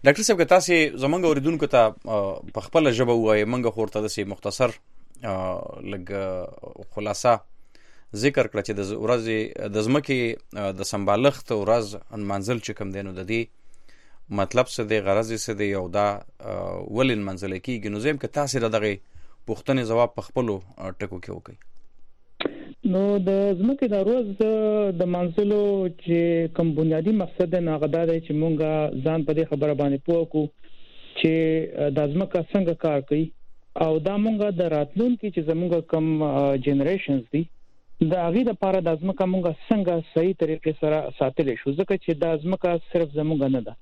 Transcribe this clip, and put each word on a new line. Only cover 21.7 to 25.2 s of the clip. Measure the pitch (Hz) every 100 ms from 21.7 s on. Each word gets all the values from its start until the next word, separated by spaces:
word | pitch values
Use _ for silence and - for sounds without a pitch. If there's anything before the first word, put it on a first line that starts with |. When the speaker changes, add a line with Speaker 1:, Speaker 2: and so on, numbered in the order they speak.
| - - - - - - - - - - -
Speaker 2:
نو | 214 185 202 202
د | 185 196 202
ځمکې | 175 220 277 247
د |
ورځ | 202 190 254 214 196
د، | 220 220 214 214 202 175
د |
منځلو | 180 175